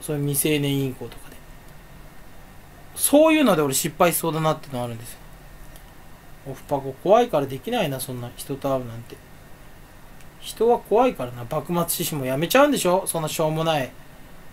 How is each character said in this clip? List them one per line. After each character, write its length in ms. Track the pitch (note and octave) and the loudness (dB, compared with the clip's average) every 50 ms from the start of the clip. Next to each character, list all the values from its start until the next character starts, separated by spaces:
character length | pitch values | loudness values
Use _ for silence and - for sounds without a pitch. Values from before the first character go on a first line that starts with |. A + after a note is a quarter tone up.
| - | -6
そ 100 | - D3+ | -4 -2
う 40 | D3 | -2
い 20 | |
う 20 | C#3+ | 0
未 160 | C#3+ C#3+ C#3 | 0 0 0
成 200 | - D#3+ D3+ D3 | 2 2 2 2
年 200 | C#3+ C#3+ C#3 C#3 | 2 2 0 0
イ 100 | C#3 C3 | 0 -2
ン 60 | B2 | -4
コ 120 | - B2 | -6 -10
と 100 | A#2 - | -12 -12
か 140 | - - - | -14 -16 -16
で。 60 | - - - - - - - - - - - - - - - - - - - - - - - - - - - - - - - - - | -18 -18 -18 -20 -20 -20 -20 -20 -20 -20 -20 -20 -20 -20 -20 -18 -18 -18 -18 -18 -18 -18 -18 -18 -20 -20 -20 -20 -20 -20 -20 -14 -8
そ 340 | - - - - C#4+ D#4 D#4+ | -4 0 4 6 8 8 8
う 40 | D#4+ | 6
い 80 | D#4 | 6
う 40 | D4+ | 6
の 120 | A#3 F#3 | 6 4
で 60 | D3+ D3+ | 4 2
俺 120 | C#3 C3+ | 2 0
失 220 | - - E3+ C#3+ - | 0 -2 -2 2 4
敗 140 | F#3 F3 E3 | 4 4 4
し 60 | - | 2
そ 120 | - E3 | 0 -2
う 40 | D#3 | 0
だ 60 | D#3+ | 2
な 120 | D#3+ D#3+ D#3 | 2 2 0
っ 80 | D3+ | 0
て 80 | - - C3+ | -4 -8 -6
の 80 | B2 B2 | -6 -6
あ 20 | |
る 80 | A#2+ A#2 | -6 -6
ん 40 | A2+ | -10
で 60 | A2+ | -12
す 80 | - - | -14 -16
よ。 40 | - - - - - - - - - - - - - - - - - - - - - - - - - - C#3 | -16 -18 -20 -20 -20 -18 -18 -18 -18 -18 -18 -18 -18 -18 -20 -20 -20 -20 -20 -20 -20 -20 -20 -20 -16 -14 -14
オ 60 | C3+ | -14
フ 80 | - - | -12 -6
パ 140 | - D3 C#3 | -4 -2 -2
コ 140 | C3 C3+ C3+ - - | -2 -4 -8 -4 4
怖 180 | E3+ G3+ A#3 B3 | 6 6 6 6
い 60 | - | 4
か 120 | - D3+ | 2 0
ら 60 | C#3 | 0
で 120 | A#2+ C3+ C3 | -2 -4 -8
き 120 | - - | -6 -4
な 120 | A#3+ B3 G3 | -2 0 0
い 80 | D3+ | 0
な、 80 | C3+ C3 | -2 -4
そ 140 | - - B2+ | -6 -8 -8
ん 80 | B2 | -8
な 100 | B2 A#2+ - | -8 -10 -12
人 180 | - - - C#3 | -12 -8 -8 -8
と 180 | C#3 - C#3 C3+ | -4 -2 0 0
会 100 | C3 B2+ | 0 -2
う 20 | |
な 100 | A#2+ A2+ | -6 -10
ん 60 | A#2 | -12
て。 160 | A#2 - - - - - - - - - - - - - - - - - - - - - - - - - - - | -12 -14 -16 -18 -18 -20 -20 -20 -20 -20 -20 -20 -18 -20 -20 -20 -20 -20 -20 -20 -20 -20 -18 -18 -18 -18 -18 -16
人 280 | - - - - A3 A#3 | -14 -14 -2 2 4 4
は 100 | A#3+ A#3 | 4 4
怖 300 | - - G3 G#3+ B3+ B3+ | 2 2 4 4 4 4
い 60 | - | 2
か 100 | - C3 | 0 -6
ら 80 | A#2+ B2 | -8 -8
な。 120 | A#2+ A#2+ A#2 | -10 -10 -6
幕 220 | - D#3 D3 - F3 | -6 -6 -4 -2 0
末 160 | E3+ E3+ E3+ | 0 0 0
志 160 | - - F3 | -2 -2 -2
士 100 | - D#3+ | -4 -2
も 100 | D3 B2+ | -2 -2
や 120 | B2+ C3 | -2 0
め 100 | C#3 E3 | 0 0
ち 100 | E3 - | 4 6
ゃ 80 | C4 C#4+ | 6 6
う 40 | D4+ | 6
ん 20 | |
で 80 | C#4 G3+ | 4 2
し 80 | - | 2
ょ？ 180 | F3+ F3 F#3+ F#3 | 4 2 2 2
そ 120 | - - E3 | -2 -4 -4
ん 40 | D#3 | -4
な 60 | D3+ | -4
し 120 | - - | -2 0
ょ 80 | D#3+ D#3 | 0 0
う 20 | |
も 140 | D#3 D#3+ D#3+ | 2 0 2
な 160 | E3 D#3+ D3 | 2 2 2
い。 100 | B2+ B2 - - - - - - - - - - - - | 0 -2 -6 -12 -18 -18 -18 -20 -20 -18 -18 -18 -18 -18